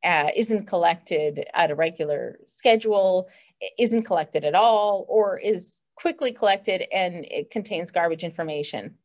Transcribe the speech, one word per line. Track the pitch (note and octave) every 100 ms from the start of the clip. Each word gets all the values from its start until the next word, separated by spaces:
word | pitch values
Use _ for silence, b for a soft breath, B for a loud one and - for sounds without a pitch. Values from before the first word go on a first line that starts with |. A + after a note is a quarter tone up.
uh, | - E3 D3 E3
isn't | A3 A3 G#3
collected | F#3 E3+ E3+ - E3 D3+ D3 -
at | - E3+
a | D3+
regular | E3 E3+ D3+ D3 A#2+ - _
schedule, | - B3+ A3+ A3 G#3 F#3+ F#3 F#3 B B B
i-, | F#3+ -
isn't | A#3 A3+
collected | A3 F3 D#3 D#3
at | D3 E3+
all, | A3+ A3 G#3 G3 -
or | A3 G3+ F#3
is | G3+ G3+ F3+ - _ -
quickly | E4+ E4 C4
collected | A#3+ G#3 G3 G3+ F#3 -
and | F#3+ F#3 F3 -
it | - G#3+
contains | A3+ G#3 F3+ F3
garbage | - E3+ E3
information. | F3 E3 E3 D3+ D3 C3 G2 -